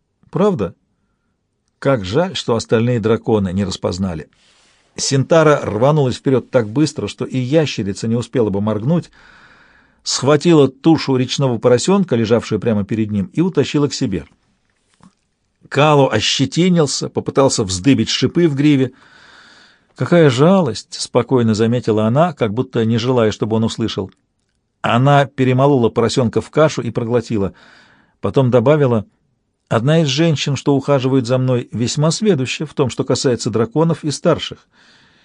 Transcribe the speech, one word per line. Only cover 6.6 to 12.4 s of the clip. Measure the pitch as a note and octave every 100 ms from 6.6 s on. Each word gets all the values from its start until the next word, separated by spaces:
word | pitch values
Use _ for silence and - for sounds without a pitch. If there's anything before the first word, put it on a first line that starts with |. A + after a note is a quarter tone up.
| G#2
быстро, | A#2 D3+ - G2+
что | -
и | B2 C3
ящерица | B2+ D#3+ D3 - G2+ G2 A#2
не | A#2
успела | A#2 C3+ G#2+
бы | G2
моргнуть, | G#2 G#2+ A2+ E3+ - _ - - - _ _ _ _ _
схватила | - - B2+ D3+ E3+ D#3+ C3+
тушу | - E3 D#3 - C3
речного | C3 - C#3 A#2
поросёнка, | B2+ B2 - G3 F3+ A#2
лежавшую | G#2+ A#2